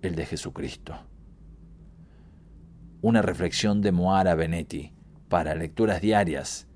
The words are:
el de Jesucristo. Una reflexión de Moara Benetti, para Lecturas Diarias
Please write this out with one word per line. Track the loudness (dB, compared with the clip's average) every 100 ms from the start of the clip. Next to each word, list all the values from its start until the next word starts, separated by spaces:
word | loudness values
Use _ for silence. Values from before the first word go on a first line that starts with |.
el | -4 -4
de | -6
Jesucristo. | -6 -10 -10 -10 -10 -16 -16 -18 -20 -20 -20 -20 -20 -20 -20 -20 -20 -20 -20 -20 -20 -20 -20 -20 -20 -20 -4
Una | 2 4
reflexión | 4 0 -2 0 0 2
de | 2
Moara | 2 4 4 4 2
Benetti, | 0 -2 -6 -10 -12 -18 -20 -20 -2
para | 0 0 -4
Lecturas | -6 0 0 2
Diarias | 2 2 2 -2 -8 -12 -14